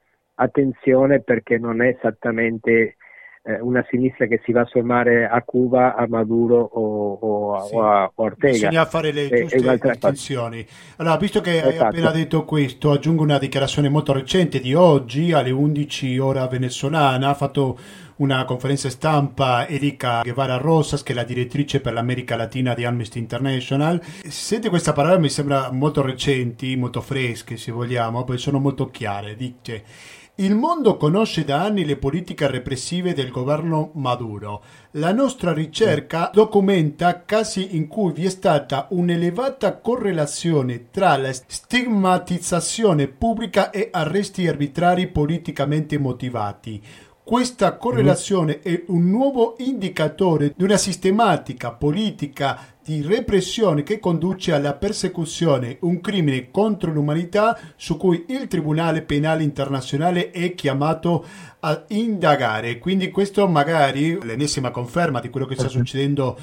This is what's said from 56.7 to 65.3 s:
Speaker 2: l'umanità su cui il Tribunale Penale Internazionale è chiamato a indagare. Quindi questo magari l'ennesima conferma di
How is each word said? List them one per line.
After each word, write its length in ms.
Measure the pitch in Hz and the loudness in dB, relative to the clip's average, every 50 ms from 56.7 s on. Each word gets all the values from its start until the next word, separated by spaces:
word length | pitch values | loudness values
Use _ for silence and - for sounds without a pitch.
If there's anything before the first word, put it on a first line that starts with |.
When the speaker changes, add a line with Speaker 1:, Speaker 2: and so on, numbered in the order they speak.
| 208 - - 165 | 0 -2 -2 -2
Speaker 2:
l'umanità 640 | 156 151 147 147 147 165 175 170 - 208 214 226 226 226 - - - | 0 0 0 0 0 -2 -2 -2 0 2 2 2 2 -2 -6 -20 -20
su 220 | - - - 170 151 | -10 -6 -6 -4 0
cui 280 | - 190 170 170 - - | 2 2 2 2 0 -4
il 200 | 254 262 254 - | -8 -6 -6 -4
Tribunale 540 | - 175 156 147 156 156 170 165 160 165 | -4 -4 -2 0 0 0 0 0 0 -2
Penale 400 | 156 - 147 143 147 156 160 156 | -2 -2 -2 0 2 2 2 2
Internazionale 880 | 160 147 139 139 139 135 139 135 127 - - 139 156 175 175 175 175 - | 0 0 -2 -2 -4 -2 -2 -4 -4 -4 -2 0 0 2 2 0 -2 -2
è 240 | - 185 170 180 175 | -4 -4 -4 -4 -4
chiamato 720 | - - 139 135 135 143 156 160 160 - 170 175 170 170 - - - - - - _ | -4 -2 -2 0 0 0 0 -2 0 0 0 0 0 -2 -6 -18 -20 -20 -20 -16 _
a 240 | - 160 151 165 - - | -4 -4 -4 -4 -4 -6
indagare. 920 | 220 208 226 233 214 190 165 156 147 135 127 113 107 110 110 120 123 - | -4 -2 -2 -2 -2 2 4 4 4 4 4 0 0 -2 -2 -4 -6 -4
Quindi 320 | - 175 190 196 185 170 | -4 -2 0 0 0 -2
questo 380 | - 190 196 196 - 208 202 185 | 0 0 -2 0 2 2 2 4
magari 760 | 170 151 143 156 165 160 143 135 131 139 147 165 165 190 190 | 4 4 2 2 4 2 2 2 2 2 0 0 0 -2 -4
l'ennesima 460 | 117 113 120 147 143 - 143 131 123 | -6 -4 -4 -4 -4 -2 -2 -4 -4
conferma 500 | 120 123 120 117 - 165 175 165 139 120 | -4 -6 -6 -4 -2 0 0 0 0 -2
di 120 | 117 120 | -4 -6